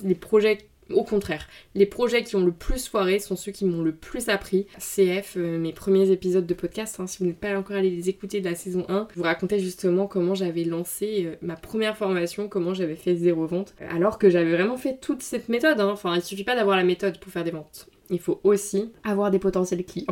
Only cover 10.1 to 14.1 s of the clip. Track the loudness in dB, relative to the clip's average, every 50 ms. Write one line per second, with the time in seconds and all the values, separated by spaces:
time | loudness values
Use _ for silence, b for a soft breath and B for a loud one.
10.1 | 0 0 0 0 0 0 0 -2 -2 -2 -2 -2 -2 -4 -6 -6 -6 -6 -6 -4
11.1 | -2 -2 -2 -4 -6 -8 -8 -8 -8 -10 -10 -8 -4 -2 -2 -2 -2 -2 -2 -2
12.1 | 0 0 0 -2 -4 -6 -8 -4 -2 -2 -2 -2 -2 -2 -2 -4 -4 -4 0 0
13.1 | 0 2 4 2 2 2 0 -2 -2 -2 -4 -4 -10 -18 -12 -6 -2 2 2 2